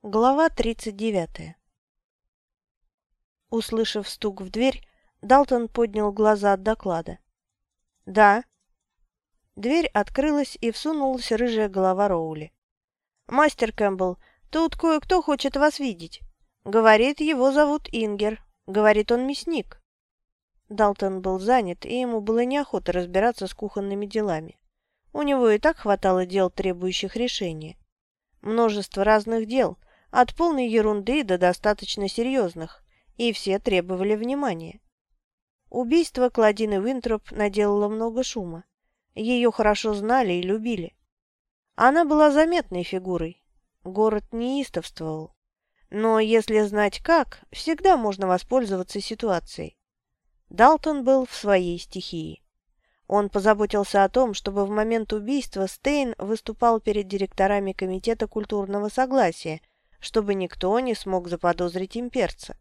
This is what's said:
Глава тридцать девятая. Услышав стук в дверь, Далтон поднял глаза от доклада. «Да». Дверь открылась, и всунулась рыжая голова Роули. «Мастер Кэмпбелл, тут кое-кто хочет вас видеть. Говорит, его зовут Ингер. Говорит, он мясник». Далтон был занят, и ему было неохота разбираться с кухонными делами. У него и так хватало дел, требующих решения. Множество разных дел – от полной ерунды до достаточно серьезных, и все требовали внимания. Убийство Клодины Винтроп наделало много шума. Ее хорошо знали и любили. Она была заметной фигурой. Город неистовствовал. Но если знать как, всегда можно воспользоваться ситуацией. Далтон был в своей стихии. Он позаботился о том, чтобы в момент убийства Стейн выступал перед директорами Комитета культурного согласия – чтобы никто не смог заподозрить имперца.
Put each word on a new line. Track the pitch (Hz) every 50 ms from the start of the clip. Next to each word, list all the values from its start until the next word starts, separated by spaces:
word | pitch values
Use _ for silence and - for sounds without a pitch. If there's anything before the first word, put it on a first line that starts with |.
| -
Глава | 214 196 220 233 254 269 294 320 320
тридцать | - - 233 226 233 - - 220 196
девятая. | 196 220 226 208 185 165 - - - 160 160 170 _ _ _ _ _ _ _ _ _ _ _ _ _ _ _ _ _ _ _ _ _ _ _ _ _ _ _ _ _ _ _ _ _ _ _ _ _ _ _
Услышав | 226 226 220 - 226 220 226 - - 214 196 -
стук | - _ - 208 190 196
в | 190 190
дверь, | - 220 247 269 - - - _ _ _ _ _ _ _
Далтон | - 208 254 277 285 - 262 240 233
поднял | 226 - 233 233 220 202 214 208 208
глаза | 196 208 214 214 214 202 202 202 196
от | 190 190
доклада. | 214 220 - - 190 170 165 165 170 170 _ _ _ _ _ _ _ _ _ _ _ _ _ _ _ _ _ _
«Да». | - 185 214 214 202 202 233 - _ _ _ _ _ _ _ _ _ _ _ _ _ _ _ _ _ _ _ _ _ _
Дверь | - 202 240 294 339 320 - _
открылась, | 208 202 - - - 285 311 294 294 269 - - -
и | - 233
всунулась | 220 - - 302 320 302 277 269 262 247 233 -
рыжая | 233 208 196 233 226 220 214 202
голова | 185 190 190 185 185 190 202
Роули. | 202 185 165 165 160 156 151 151 - _ _ _ _ _ _ _ _ _ _ _ _ _ _ _
«Мастер | - - 262 311 302 - - 240 220
Кэмпбелл, | - - 208 202 190 185 185 185 180 _ _ _ _ _ _ -
тут | - 311 330 320 -
кое-кто | - - 330 311 302 - - 370 359
хочет | - - 285 - - 277 -
вас | 277 294 302 -
видеть. | - 285 247 196 170 170 160 - - - - _ _ _ _ _ _ _
Говорит, | 202 202 226 220 220 214 214 233 277 294 -
его | 302 311 311 254 247 277
зовут | 269 294 302 285 294 302 - -
Ингер. | - 233 220 214 208 202 208 214 220 - _ _ _ _ _
Говорит, | - 190 214 214 214 214 214 214 -
он | 240 240 254
мясник». | 269 285 - - 339 330 262 - - - _ _ _ _ _ _ _ _ _ _ _ _ _ _ _ _ _ _
Далтон | _ 214 202 214 208 202 - 202 190 190 185
был | 185 190 185
занят, | 185 190 220 254 254 214 180 175 - -
и | - 233 247
ему | 254 240 233 220
было | 202 214 220 233 247
неохота | 247 269 294 277 - - 185 - -
разбираться | 175 180 175 175 180 190 214 240 233 - 196
с | 185 -
кухонными | - 214 202 - 208 196 196 196 202 208
делами. | 196 202 220 214 202 165 156 160 165 - _ _ _ _ _ _ _ _ _ _ _ -
У | 294
него | 294 285 277 262 240 226
и | 208 214
так | - 302 330
хватало | - - - 202 - - 190 185 185 185
дел, | 180 185 196 185 180
требующих | _ - 190 190 180 175 180 185 180 - - 190 -
решения. | 226 240 - - - 202 170 160 156 156 160 170 _ _ _ _ _ _ _ _ _ _ _ _ _
Множество | - 202 220 233 233 220 208 208 196 - - 202 196
разных | 214 214 214 208 220 226 226 220
дел – | 214 240 269 233 156 185 _ _ _ _ _ _ _
от | - 247 247 - -
полной | - 339 349 311 269 247
ерунды | 220 220 226 214 214 208 208 190 220 262 302 262
до | 190 185
достаточно | 175 180 180 180 - - 214 208 - 196 - - 208 196 196
серьезных, | - 233 233 254 269 262 208 175 170 165 160 165 - _ _ _ _ _ _ _ _
и | - 240 233
все | 202 - - 196 190 202
требовали | - - 190 180 175 180 185 180 190 202 214
внимания. | 208 226 247 269 285 285 240 180 165 165 165 185 214 _ _ _ _ _ _ _ _ _ _ _ _ _ _ _ _ _ _
Убийство | - 233 254 233 - 339 330 - - 254 247
Клодины | 247 _ 233 220 214 208 208 226 208 202 190 196
Винтроп | 240 269 247 - 240 220 214 _ -
наделало | - 208 208 208 196 214 208 202 202 208 208
много | 208 214 220 226 233 226 247
шума. | 262 - - 233 185 170 165 170 - _ _ _ _ _ _ _ _ _ _
Ее | - 220 233 247 247 240 233
хорошо | 214 - 214 208 208 - - 220 208
знали | 202 202 220 247 269 240 190 175
и | 175
любили. | 180 185 202 220 220 240 233 185 165 - _ _ _ _ _ _ _ _ _ _ _ _ _ _ _ _ _
Она | - 226 254 285 330 339
была | 285 302 302 302 302
заметной | 277 294 320 330 349 349 - - 185 180 180
фигурой. | - - 185 185 185 180 165 165 165 175 _ _ _ _ _ _ _ _ _ _
Город | 180 185 208 220 220 214 214 - _ -
неистовствовал. | 226 233 247 269 285 269 - - 175 160 - - - 160 160 156 156 160 - _ _ _ _ _ _ _ _ _ _ _ _
Но | - 208 220 226 220 220
если | 220 214 226 226 214 - 214 214
знать | 214 202 208 208 208 202 - -
как, | - - 330 320 254 - - - _ _
всегда | - - - 311 320 302 - 381 359
можно | 262 226 208 196 190 196
воспользоваться | 185 180 180 - - 247 262 240 196 196 185 180 - - 202
ситуацией. | - - 226 - - 220 185 165 - - - - 156 156 _ _ _ _ _ _ _ _ _ _ _ _ _ _ _ _
Далтон | - 175 226 277 320 302 - 311 302 285 240
был | 247 269 262 254
в | - -
своей | - - 202 202 185 180 175 170 170
стихии. | - - - 185 - - - 165 156 160 - _ _ _ _ _ _ _ _ _ _ _ _ _ _
Он | - - 208 208 196
позаботился | - 202 190 220 214 202 208 202 - 208 202 - - 196 196
о | 190
том, | - 254 262 233 196
чтобы | - _ 208 196 202 202
в | 196
момент | 208 214 214 226 226 226 214 - 220
убийства | 214 208 220 277 277 - - - 196 190
Стейн | 190 - - - 277 294 294 277 240 -
выступал | - - 196 226 - _ - 214 - 240 233 226 220
перед | _ 220 208 214 202
директорами | 185 202 196 196 - - - 190 196 202 202 196 190
Комитета | 190 - 190 185 185 190 - 226 226 - 220
культурного | - - 220 208 - 214 202 196 190 196 202 208 214
согласия – | - - 262 254 262 269 220 170 165 - - 165 156 165 _ _ _ _ _ _ _ _
чтобы | - - - 226 208 202 202
никто | 190 185 175 - - 185 180 208 240
не | 262 254 220
смог | - - 196 190 185 175 175
заподозрить | 175 165 - 175 175 175 180 175 170 185 190 190 -
имперца. | 233 247 240 - 254 196 170 - - - - - _